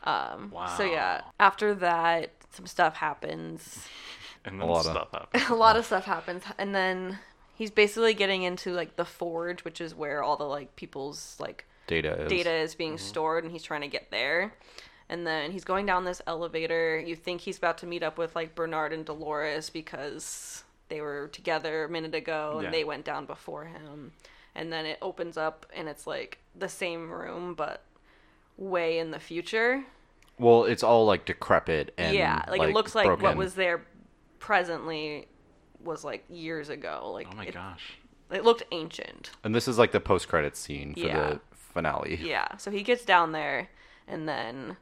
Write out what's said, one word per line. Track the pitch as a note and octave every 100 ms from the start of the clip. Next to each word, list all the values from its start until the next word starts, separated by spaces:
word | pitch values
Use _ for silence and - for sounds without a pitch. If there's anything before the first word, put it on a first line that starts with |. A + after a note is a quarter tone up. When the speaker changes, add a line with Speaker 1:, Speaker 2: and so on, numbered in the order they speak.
Speaker 1:
Um, | - A#2 B1+ D2+ G3+ F3 F3+ F3
so, |
yeah, | G3 D#3+ F#2 E2
Speaker 2:
Wow. | - -
Speaker 1:
after | G3+ - G#3
that, | G3+ F3+ E3+ E3 E3 - _ -
some | - F3+
stuff | - E3 D#3+
happens. | D#3 D3 - D#3+ E3 D#3+ - - -
<laughs> | - - - - -
Speaker 2:
And | - F#2+
Speaker 3:
A |
Speaker 2:
then | E2
Speaker 3:
lot | E2+ E2
of |
Speaker 2:
stuff | E2 -
happens. | - - - C#4
Speaker 1:
A |
lot | A#3 A3+ A3
of | A3+
stuff | F#3+
happens, | F#3+ E3+ F3 F3+ G3 -
and | G3+
then | G3 F#3 F#3 F#3 G3 - _ _
he's | - A3
basically | G#3 G#3 G#3+ A3+
getting | G3+ G3 F#3+
into, | F3+ F3+ F#3+
like, | F3 D#3 -
the |
Forge, | E3+ - F3 E3 E3+ F3
which | E3+ -
is | E3
where | D#3+ D3 D3
all | C#3+ C#3+
the, |
like, | D3 C#3+ C3
people's, | - - C#3 C#3 D3+ - -
like, | - - - _ -
Speaker 3:
Data | E2 D#2 E2
is. | D2+
Speaker 1:
data | F#3 F3
is | E3 D#3+
being | - E3
Speaker 2:
Mm-hmm. | D#3+ -
Speaker 1:
stored, | E3+ D#3 E3
and | E3
he's | E3+
trying | - D3+
to | D3
get | - -
there. | G2+ C3 E3 G3+ - - - - - _
And | E3+ E3+
then | D#3+ D3+
he's | F#3
going | - F#3+ G3+
down | F3+
this | F3+ F3+ -
elevator. | E3 E3+ D#3+ D#3+ E3 E3 D#3+
You | E3
think | D#3+ E3+ F3
he's | G3+ F3+
about | F3 E3
to | F3+
meet | E3+
up | D#3+ E3
with, | E3
like, | E3+ E3 D#3+
Bernard | E3 D#3+ D3+
and | D#3+
Dolores | D#3 D#3 D3+ D3 D3+ D3+ D#3
because | D#3+ D#3 E3+ C#3+ D#3 - - - - - _ _
they | D#3
were | D3+ C#3+ D3
together | - - D#3+ D#3+ D#3
a | D#3
minute | E3 D#3+ D#3
ago, | D3+ D#3 D3+
and | D#3
Speaker 2:
Yeah. | D#3
Speaker 1:
they | E3
went | D3+ C#3+
down | D#3 D3 C#3+
before | - - D3+ D#3+
him. | E3 D3+ D3 D3 - - - - -
And | E3
then | D#3+ D#3
it | D#3
opens | F#3+ F3 E3+ E3
up, | D#3 D#3 -
and | F3+ D#3+
it's, | D3
like, | - C#3+ A#2+ - _ F3
the | F#3
same | - F3+ E3 E3
room, | E3+ F3 F3 F3+
but | E3 D3+ - _ _ _ _ _ _ _ -
way | G3 F3+ E3 E3
in | E3
the | D#3
future. | - E3 E3+ A3 A#3 C4+ C4+ - _ _ _ -
Speaker 3:
Well, | A#2+ A#2
it's | G#2+ A#2
all, | A2+ A#2 A2
like, | F2+ -
decrepit | F#2 - F2 - D#2+ C#2 -
and, | E2 G3+
Speaker 1:
Yeah, | E3 - -
like, | F#3+
Speaker 3:
like, | D#3
Speaker 1:
it |
looks | D#3 G#3+ A3+
like | G3
what | F3
Speaker 3:
broken. | F#3+ -
Speaker 1:
was | F#3+
there | F#3 F#3 E3+ - - - _ _ _
presently | - G3+ F3+ D#3+ D3+ D#3+ D3+ D3+ - _ _ _ _ -
was, | - D3+
like, | D3 G#2+ -
years | E3+ D#3+ D#3+ D3
ago. | C#3 E2+ D2+ D2+
Like, | F2+ -
Speaker 2:
Oh | G#2+
my | F#2
Speaker 1:
it, |
Speaker 2:
gosh. | F2 F#2+ F2+ - - - - -
Speaker 1:
it | F#3
looked | A#3 A#3 -
ancient. | F3 D#3+ - - G1+ - -
Speaker 3:
And | A2
this | A2+ C3
is, | A2+
like, | A2+
the | G#2
post-credits | - F#2 - E2 D2 -
scene | - C#2+ C#2+
for | C#2+
Speaker 1:
Yeah. | - D#2 D2+
Speaker 3:
the | D2 -
finale. | - - - D#2+ C#2+ D2 D#2+
Speaker 1:
Yeah, | E3 A#2+ - G3+
so | -
he | G3+
gets | G#3 B3
down | A#3+ F3+ E3
there, | D#3 D3 C3+ F#3 - - - -
and | E3 D#3
then | C#3+ A2+ B2+ B2 F#3